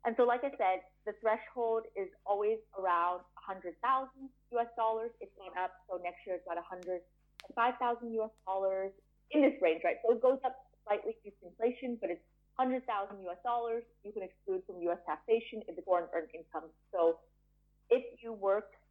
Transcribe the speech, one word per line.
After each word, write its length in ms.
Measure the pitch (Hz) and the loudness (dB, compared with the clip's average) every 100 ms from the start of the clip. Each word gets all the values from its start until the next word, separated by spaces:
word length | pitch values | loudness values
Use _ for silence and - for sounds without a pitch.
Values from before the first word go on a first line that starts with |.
And 120 | 233 226 | -2 4
so, 60 | |
like 180 | 247 247 | 4 4
I 80 | 277 277 | 0 0
said, 240 | 196 185 - _ - | 2 2 -2 _ -10
the 80 | 208 | -2
threshold 640 | 220 220 - 247 233 226 220 | 0 0 -4 -2 0 0 -2
is 160 | - 185 - - | -8 -8 -8 -2
always 320 | 202 208 220 - | 0 2 0 -4
around 480 | 196 185 170 175 180 - - | -4 0 2 2 -2 -8 -18
a 40 | - | -10
hundred 320 | 190 180 165 240 | -10 -10 -4 0
thousand 480 | 262 269 269 269 _ _ | 0 -2 -12 -18 _ _
U 80 | 240 | -2
S 80 | 233 | -2
dollars. 400 | 233 220 220 233 233 | 0 0 0 -4 -10
It's 100 | 190 - | -18 -16
gone 160 | 190 | -10
up, 240 | 180 185 - - | -4 -4 -6 -8
so 160 | 180 | -6
next 240 | 175 175 - | -6 -8 -8
year 80 | |
it's 120 | 180 180 | -8 -4
about 120 | 170 | -6
a 80 | 170 | -6
hundred 400 | 180 175 180 - _ _ _ - | -12 -6 -8 -8 _ _ _ -12
and 80 | |
five 240 | - 233 254 | 0 0 2
thousand 320 | 240 233 240 226 | -2 -2 -4 -4
U 60 | |
S 100 | 220 - - | -4 -6 -4
dollars, 440 | 190 196 190 196 196 _ _ _ | 0 0 0 -4 -8 _ _ _
in 120 | 294 | 4
this 120 | 269 - | 4 6
range, 200 | 175 160 | 2 4
right? 180 | 175 - | 0 0
So 100 | 226 | 2
it 80 | 233 | 4
goes 220 | 254 262 | 4 4
up 140 | 262 - - _ | 0 -6 -18 _
slightly 320 | - 208 226 226 | -2 -2 -2 -8
due 80 | 208 | -14
to 240 | - 175 | -18 -20
inflation, 440 | - 233 247 254 240 | 0 0 0 -6 -4
but 100 | - | -4
it's 160 | 339 _ _ _ - | -6 _ _ _ -2
hundred 240 | 254 254 | 0 0
thousand 400 | 254 208 202 202 | 0 -2 -2 -8
U 80 | 185 | -10
S 80 | 180 240 | -6 0
dollars 380 | 240 233 233 233 _ | 0 0 -4 -6 _
you 80 | 202 | -10
can 160 | 208 190 | -8 -10
exclude 400 | _ - 185 - | _ -4 -4 -4
from 160 | 180 | -4
U 80 | 175 | -2
S 80 | 175 - | -2 -4
taxation 560 | 156 - 226 233 220 - | -8 2 2 2 -10 -10
if 80 | 170 | -10
it's 80 | 175 | 2
foreign 240 | 180 170 | 2 2
earned 200 | 170 156 | -4 -6
income. 320 | 170 160 160 160 _ _ | -12 -10 -10 -10 _ _
So 320 | 190 165 165 _ _ _ _ _ _ _ | 4 4 4 _ _ _ _ _ _ _
if 120 | 247 247 - | 2 2 -14
you 100 | 233 | -12
work 420 | 220 196 202 214 - _ | -2 2 2 0 -20 _